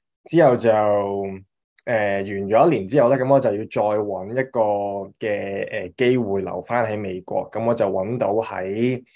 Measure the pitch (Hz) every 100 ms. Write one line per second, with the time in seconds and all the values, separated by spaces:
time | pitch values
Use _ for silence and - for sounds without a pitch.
0 | _ _ - 165 151 120 113 107 107 104
1 | 98 98 98 95 98 _ _ _ - 113
2 | 104 98 98 98 98 110 165 131 95 143
3 | 120 131 131 139 123 104 110 123 104 104
4 | 104 92 98 123 131 120 107 101 101 98
5 | 98 - 110 101 98 98 - 107 90 -
6 | 123 127 107 98 92 90 - 120 110 107
7 | 98 92 - 95 - 107 117 117 101 95
8 | 98 123 101 107 110 98 92 104 123 123
9 | -